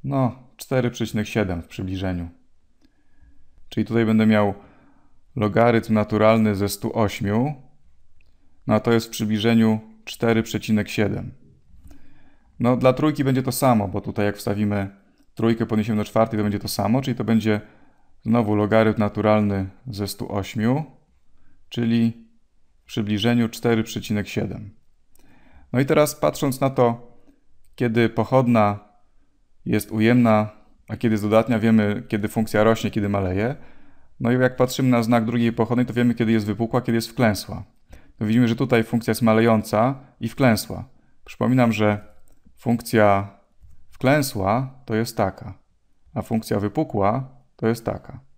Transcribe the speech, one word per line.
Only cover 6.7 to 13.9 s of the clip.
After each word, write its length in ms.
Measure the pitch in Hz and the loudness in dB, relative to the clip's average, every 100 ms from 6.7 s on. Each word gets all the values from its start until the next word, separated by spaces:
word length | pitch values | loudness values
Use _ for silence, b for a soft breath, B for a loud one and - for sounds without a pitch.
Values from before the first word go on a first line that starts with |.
| - 117 110 | -4 -6 -2
ośmiu. 560 | 104 - 101 107 135 143 - - - - - - - _ - - - | -2 -2 -2 -2 -2 -6 -16 -20 -20 -20 -20 -20 -20 _ -20 -16 -2
No 80 | 110 | -2
a 40 | |
to 120 | 120 | 2
jest 160 | 117 113 | 0 0
w 20 | |
przybliżeniu 720 | - 107 107 113 117 110 107 - - - | -8 -4 -2 2 2 2 0 -6 -20 -18
cztery 380 | - 117 113 | -4 0 0
przecinek 460 | 113 107 - 107 101 | 0 -6 -2 -2 -2
siedem. 420 | - 101 92 92 - - _ _ - b b b b b b b b | -4 -4 -4 -10 -16 -20 _ _ -20 b b b b b b b b
No, 180 | 120 123 | 0 4
dla 160 | 131 | 2
trójki 300 | 127 156 147 | 4 0 0
będzie 200 | 139 131 | 0 0
to 80 | 131 | -2
samo, 360 | 123 135 113 | 0 2 2
bo 140 | 101 | 0